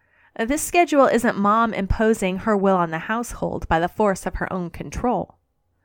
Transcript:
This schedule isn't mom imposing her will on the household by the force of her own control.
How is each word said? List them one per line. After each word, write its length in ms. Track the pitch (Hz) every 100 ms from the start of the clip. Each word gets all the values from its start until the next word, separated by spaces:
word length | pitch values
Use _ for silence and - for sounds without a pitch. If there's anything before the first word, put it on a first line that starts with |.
| _ _ _
This 280 | - 226 302
schedule 420 | - 349 339 294
isn't 320 | 254 233 233 -
mom 380 | 202 226 226
imposing 640 | - 196 - 220 220 185 185
her 180 | 226 202
will 200 | 196 185
on 140 | 170
the 100 | 160
household 680 | - 233 240 - 170 170 -
by 100 | 165
the 80 | 170
force 380 | - 214 190
of 120 | 185 -
her 140 | -
own 200 | 185 170
control. 640 | - 147 - 247 190 - _ _ _ _ _